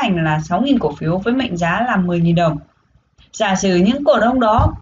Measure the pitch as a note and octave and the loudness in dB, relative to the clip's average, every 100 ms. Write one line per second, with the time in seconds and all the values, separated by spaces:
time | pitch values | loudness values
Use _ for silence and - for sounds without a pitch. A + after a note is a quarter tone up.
0 | A#3+ E3+ D#3+ D#3 - F3 C#4 B3+ D3+ D3 | -2 0 0 -2 -2 -2 0 0 -2 -4
1 | D#3+ F#3 G#3+ B3+ B3+ E3+ E3+ F#3+ B3 G3+ | -4 -4 -2 -2 -4 -4 -2 -2 -2 -2
2 | F3 F3 E3+ E3+ E3+ C#3+ - _ _ _ | 0 0 2 2 2 -2 -10 _ _ _
3 | _ _ _ - G#3 F#3+ F#3+ F3 G3 C#4 | _ _ _ -4 -2 0 2 2 2 2
4 | D4+ B3 A3 C4 A3 A3+ B3+ - | 2 4 2 2 2 2 2 -2